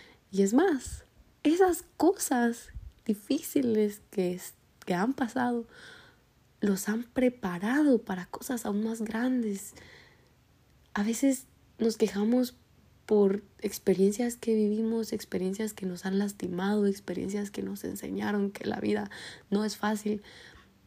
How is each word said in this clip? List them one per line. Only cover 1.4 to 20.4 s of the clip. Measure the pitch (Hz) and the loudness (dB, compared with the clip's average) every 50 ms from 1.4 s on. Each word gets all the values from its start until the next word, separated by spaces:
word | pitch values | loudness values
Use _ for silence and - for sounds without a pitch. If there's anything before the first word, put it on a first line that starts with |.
| - | 2
esas | 294 330 359 381 370 330 - - _ _ | 4 6 6 6 6 4 0 -4 _ _
cosas | - 302 349 - - - - 269 240 240 233 233 - - - - - - - - _ - | 2 4 4 4 2 0 0 2 2 2 2 0 -2 -10 -16 -16 -16 -16 -16 -20 _ -4
difíciles | - 202 208 - - 269 330 - - - 285 262 240 220 214 214 208 202 - - - | -4 -4 -2 -2 -2 -2 -2 -2 0 0 0 2 2 4 4 2 2 0 -6 -14 -8
que | - 196 185 180 180 | -2 0 0 0 -2
es-, | 180 - - - _ _ _ _ - - | -4 -10 -14 -18 _ _ _ _ -10 -4
que | - 180 | -2 -2
han | 175 202 254 269 | 0 0 0 0
pasado, | - 262 214 - 254 247 247 240 233 226 - - - - - - - - - - _ _ _ _ _ _ _ _ - | -2 -2 -4 -2 -2 0 0 0 -2 -4 -8 -14 -20 -20 -20 -20 -20 -20 -20 -20 _ _ _ _ _ _ _ _ -2
los | 208 202 190 190 - 208 | 0 0 0 0 -2 -4
han | 214 233 240 | -4 -4 -6
preparado | - - 262 254 247 247 - - 180 175 175 196 220 262 302 302 285 247 208 | -6 -2 2 2 2 2 0 -6 -6 -6 -4 -2 0 2 2 4 4 4 2
para | - - 190 180 180 | 2 -2 -8 -8 -8
cosas | - - - - - 254 226 - | -12 -12 -12 -8 -6 -6 -6 -4
aún | 214 202 208 220 | -4 -4 -2 -2
más | 226 226 226 214 | -4 -4 -6 -6
grandes. | 202 214 226 247 254 262 247 226 208 196 196 - - - - - - - - - - _ _ _ _ _ _ _ _ _ _ _ _ _ _ _ _ - | -4 -4 -2 0 0 0 0 0 -2 -4 -6 -8 -14 -18 -20 -20 -20 -20 -20 -20 -20 _ _ _ _ _ _ _ _ _ _ _ _ _ _ _ _ -4
A | 202 202 | -2 0
veces | 226 233 - 277 277 254 - - _ _ _ _ _ _ | 0 0 2 2 2 2 0 -4 _ _ _ _ _ _
nos | - 226 226 214 | 0 0 0 2
quejamos | - 220 196 185 202 208 226 247 254 247 240 - - _ _ _ _ _ _ _ _ _ | 2 0 0 2 0 0 2 2 2 0 0 -4 -14 _ _ _ _ _ _ _ _ _
por | - 214 208 202 190 196 208 - - _ - | 2 4 6 6 6 4 0 -6 -10 _ -8
experiencias | - 208 - - - 202 185 180 196 202 208 202 240 240 233 | -8 -8 -6 -2 0 2 4 4 4 2 2 0 -2 -4 -4
que | - - 233 220 | -4 -2 0 2
vivimos, | 214 214 208 214 220 226 220 226 226 220 - 220 | 2 2 2 0 0 -2 -2 -2 -2 -4 -4 -6
experiencias | 208 - - - 180 180 185 196 214 220 214 214 | -8 -8 -6 -4 -4 -2 -2 -4 -4 -6 -6 -6
que | - 190 | -6 -8
nos | 185 180 175 - | -6 -6 -6 -4
han | 190 190 | -2 0
lastimado, | 196 208 202 202 - - 175 180 180 190 202 214 214 202 | 0 0 -2 -4 -6 -8 -6 -4 -2 0 0 2 2 2
experiencias | 202 196 202 - - 180 - - 190 202 208 202 202 | 2 0 -2 -4 -8 -6 -6 -4 -4 -4 -4 -6 -6
que | - 202 | -6 -8
nos | 196 190 202 202 - | -8 -8 -8 -8 -8
enseñaron | - 202 202 - - 190 196 208 208 208 202 202 196 | -8 -8 -8 -8 -6 -6 -4 -2 -2 0 0 0 -2
que | 202 - - | -4 -6 -6
la | 208 208 - | -4 -4 -2
vida | - 208 208 208 208 202 - - - - - - - - | 0 0 0 -2 -2 -6 -10 -14 -16 -16 -16 -14 -6 -2
no | 196 202 214 | -2 0 0
es | 208 - | -2 -4
fácil. | - 214 214 220 208 - 208 214 202 - - - - | -2 -2 -2 -2 -2 -2 -4 -4 -4 -6 -14 -20 -20